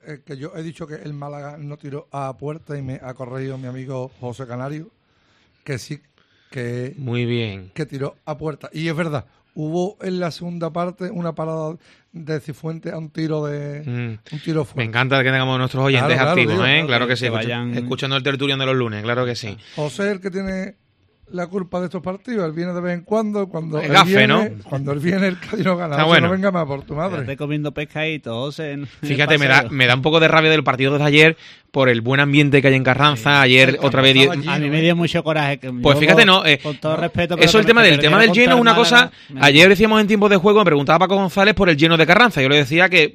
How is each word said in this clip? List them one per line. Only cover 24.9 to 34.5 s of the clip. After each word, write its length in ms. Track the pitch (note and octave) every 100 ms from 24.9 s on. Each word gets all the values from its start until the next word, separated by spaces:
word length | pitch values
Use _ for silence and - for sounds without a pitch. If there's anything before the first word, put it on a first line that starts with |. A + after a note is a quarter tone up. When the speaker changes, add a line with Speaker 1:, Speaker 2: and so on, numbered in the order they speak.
Speaker 1:
él 80 | C#3+
viene 260 | E3 F#3+ G3
el 140 | F3+
Cádiz 240 | - A3
no 120 | F#3 F3
gana, 180 | F3 C#3+
Speaker 2:
Está 80 |
Speaker 1:
o 20 | D#3
sea, 0 |
Speaker 2:
bueno. 200 | E3+ E3+
Speaker 1:
no 40 |
venga 180 | F#3+ G3
más 120 | F3+ D3+
por 180 | C#3
tu 100 | -
madre. 220 | D3 F3+ F3
Speaker 3:
Fíjate 200 | C3 C3+
comiendo 380 | D3 D3+ D3
pescadito, 580 | C#3 D3 D#3 D#3 D#3 A#2+
José, 380 | A2+ C#3 D3 D#3
en, 80 | C#3+
en 40 | C#3+ -
el 60 | D3
Speaker 2:
Fíjate, 280 | C3+ C#3+ D3+
me 120 | C#3
da, 60 | C3+
Speaker 3:
paseo. 80 | A#2+
Speaker 2:
me 140 | C#3 B2+
da 100 | B2+
un 60 |
poco 180 | C3+ D#3+
de 80 | D#3+
rabia 220 | D#3 D#3
del 100 | D#3
partido 340 | C#3 B2+ C3+ C#3+
de 60 |
ayer 340 | D3 D3 D#3 D#3+ - - _
por 160 | - B2+
el 120 | A#2
buen 200 | A2+ C3+
ambiente 420 | C#3+ C#3+ D3 C3+
que 60 | C3
hay 60 |
en 100 | C3+
Carranza, 540 | C3 B2+ D3 C#3+ D3 C#3+
Speaker 3:
Sí. 20 | C3+
Speaker 2:
ayer 240 | C3 C3
Speaker 1:
El 80 | C3
Speaker 2:
otra 200 | C#3+ B2+
vez 120 | C3+
Speaker 1:
Carranza 220 | C3 C3+ C3+
Speaker 2:
die- 60 |
Speaker 1:
va 80 | D3